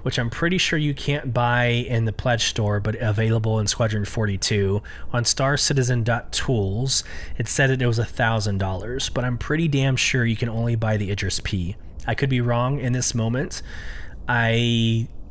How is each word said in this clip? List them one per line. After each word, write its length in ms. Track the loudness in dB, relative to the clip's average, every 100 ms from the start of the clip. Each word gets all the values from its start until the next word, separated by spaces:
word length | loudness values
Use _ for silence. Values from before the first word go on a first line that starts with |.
which 140 | -4 -2
I'm 120 | -2
pretty 280 | -2 0 0
sure 220 | 0 0
you 140 | 0
can't 400 | -2 -2 -2 -2
buy 320 | 0 2 4 2
in 400 | 2 0 0 0
the 80 |
pledge 320 | 0 0 0 0
store, 340 | 0 0 0
but 160 | 0 0
available 640 | 0 2 2 2 2 2
in 80 | 0
Squadron 380 | 0 0 0 -2
forty-two 760 | -2 0 0 0 2 2 0 -4 -8 -4
on 140 | 0 0
star 320 | 2 2 2
citizen 460 | 2 2 2 2
dot 280 | 2 0 -2
tools, 720 | -2 0 2 0 0 0 -2 -2 -8 -6 -4
it 120 | 0
said 200 | 2 2
that 120 | 2
it 60 | 2
was 120 | 2
a 60 | 0
thousand 540 | 0 2 2 0 0
dollars, 500 | -2 -2 -4 -4 -4
but 160 | -2 -2
I'm 120 | -2
pretty 300 | -2 0 2
damn 300 | 2 2 2
sure 280 | 0 2 2
you 120 | 0
can 120 | 0
only 280 | 0 0 0
buy 180 | 2 0
the 160 | 0
Idris 300 | -2 -2 -2
P. 340 | -2 -2 -2 -6 -10 -8 -4
I 80 | 0
could 140 | 0
be 100 | 2
wrong 400 | 2 2 2 0
in 140 | 0
this 200 | 0 0
moment. 480 | 0 0 0 -2 -6 -8 -8 -8 -8 -10 -8 -2
I 840 | 2 2 2 2 2 2 2 -2 -6 -12